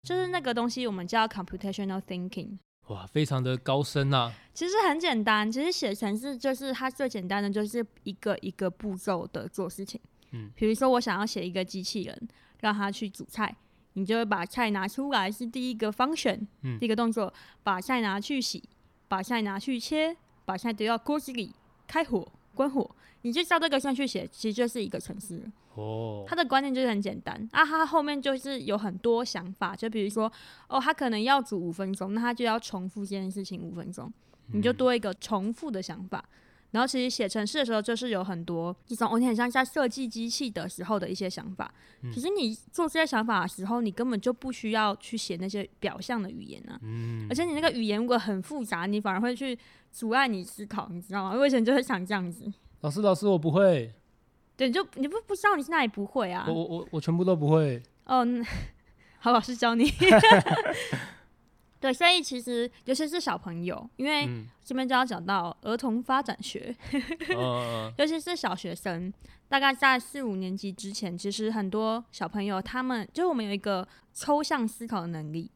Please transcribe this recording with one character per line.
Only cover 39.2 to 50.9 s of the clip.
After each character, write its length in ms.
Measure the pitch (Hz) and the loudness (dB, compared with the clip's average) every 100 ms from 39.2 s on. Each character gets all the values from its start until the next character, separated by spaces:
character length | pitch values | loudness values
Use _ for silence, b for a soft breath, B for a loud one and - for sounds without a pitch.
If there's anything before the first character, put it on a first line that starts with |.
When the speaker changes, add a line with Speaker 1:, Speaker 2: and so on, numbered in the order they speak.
| 247 | 4
Speaker 1:
很 80 | |
像 160 | 220 240 | 2 2
在 140 | 262 | 2
设 240 | 262 311 254 | 2 2 0
计 180 | 262 254 | 0 -6
机 200 | 226 233 | -6 -6
器 220 | - 262 | -4 -4
的 180 | - 180 | -4 -8
时 160 | - | -8
候 140 | 180 208 | -2 -2
的 100 | - | -2
一 60 | |
些 140 | 190 185 | -4 -6
想 260 | - - | -6 -10
法。 180 | 185 - b b b | -8 -10 b b b
Speaker 2:
嗯。 100 | 123 | -8
Speaker 1:
可 80 | 117 | -4
是 80 | 302 | -2
你 260 | 403 233 220 - | 0 0 -4 -8
做 160 | - 330 | -2 0
这 140 | 330 | 2
些 60 | 320 | 2
想 180 | 233 | 2
法 180 | 226 202 | 2 0
的 60 | 180 | 0
时 160 | - | -4
候， 160 | 190 240 | -2 0
你 100 | 220 | 0
根 200 | 175 247 | 0 -2
本 100 | 220 | 0
就 100 | 247 | 0
不 220 | 240 269 | -2 -6
需 200 | 233 214 | -6 -2
要 220 | 220 214 196 | 2 2 0
去 200 | - 226 | -6 -6
写 200 | - 175 | -4 -6
那 100 | 190 | -4
些 180 | 208 - _ | -6 -8 _
表 180 | 196 - | -6 -6
象 240 | 190 240 | -4 -4
的 80 | 190 | -4
语 120 | - | -8
言 200 | - - - | -12 -14 -14
啊。 100 | - | -12
Speaker 2:
嗯。 440 | 110 113 117 113 107 | -8 -6 -4 -6 -4
Speaker 1:
而 40 | |
且 120 | 269 349 | 0 0
你 80 | |
那 60 | 302 | 2
个 100 | 330 | 2
语 140 | 240 | 2
言 140 | 220 208 | 0 0
如 60 | |
果 140 | 240 240 | 2 2
很 240 | 214 190 | 2 -2
复 200 | - 294 | -4 -6
杂， 220 | 220 170 | -4 -4
你 160 | 185 208 | 0 0
反 140 | 208 | 0
而 40 | 190 | 0
会 160 | 240 | 0
去 240 | 247 269 240 b b b | -2 -4 -6 b b b
阻 200 | - 226 | -8 0
碍 180 | 254 269 | 2 2
你 160 | 196 | 0
思 220 | 180 - 202 | -6 -12 -8
考， 220 | 208 - | -6 -6